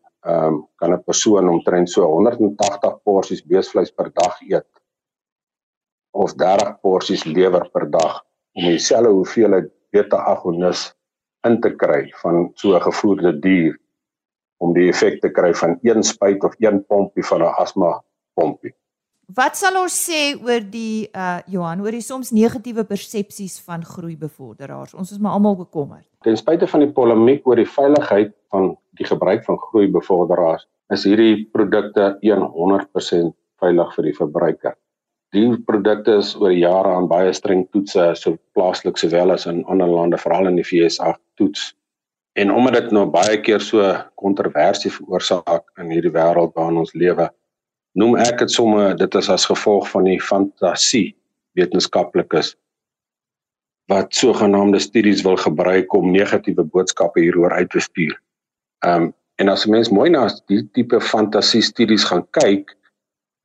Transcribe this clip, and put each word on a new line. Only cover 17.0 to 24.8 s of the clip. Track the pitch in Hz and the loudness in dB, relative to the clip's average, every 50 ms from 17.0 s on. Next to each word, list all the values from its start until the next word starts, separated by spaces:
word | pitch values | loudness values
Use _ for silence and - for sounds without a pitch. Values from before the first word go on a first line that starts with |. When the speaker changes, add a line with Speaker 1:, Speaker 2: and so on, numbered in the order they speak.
| 98 - - 92 87 | 0 -2 -4 -6 -4
Speaker 1:
van | - 98 85 | -2 0 0
'n | 85 - - | 0 0 0
asma | - - - - 101 90 85 78 73 - _ _ _ _ _ _ | -2 -4 -4 -2 -2 -2 -2 -2 -4 -10 _ _ _ _ _ _
pompie. | 90 80 - - - - - - _ _ _ _ _ _ _ _ _ _ | -2 -2 -2 -4 -8 -12 -18 -18 _ _ _ _ _ _ _ _ _ _
Speaker 2:
Wat | - 185 254 262 311 - | -8 -4 -2 -2 -2 -2
sal | - 392 370 381 370 | -2 -2 -2 0 0
ons | 370 339 - - - 349 | -2 -4 -4 -6 -6 -4
sê | 330 311 294 285 285 - 220 | -2 -2 -2 -2 -4 -6 -4
oor | 247 240 233 208 190 | -2 -2 -2 -4 -6
die, | 214 226 226 220 220 220 208 - - | -10 -10 -8 -6 -6 -6 -8 -8 -10
uh, | 190 185 180 175 175 - | -8 -6 -6 -6 -8 -8
Johan, | 185 196 180 175 165 165 190 | -8 -8 -6 -6 -6 -6 -6
oor | 202 220 | -6 -8
die | 226 233 | -8 -8
soms | 214 - 262 262 247 - | -10 -12 -12 -12 -8 -2
negatiewe | 233 214 226 226 - 254 - 247 214 226 214 | 2 2 2 2 0 -4 -12 -8 -6 -6 -6
persepsies | - 202 196 - - - 202 202 - - - 196 180 - - | -6 -6 -8 -8 -8 -8 -8 -8 -8 -10 -14 -14 -14 -16 -16
van | - - 170 170 165 | -16 -14 -12 -12 -12
groeibevorderaars? | - - 190 165 170 160 147 156 147 - - 135 113 104 - 139 139 135 135 | -14 -14 -14 -14 -14 -12 -12 -12 -14 -14 -16 -20 -20 -20 -20 -18 -18 -16 -16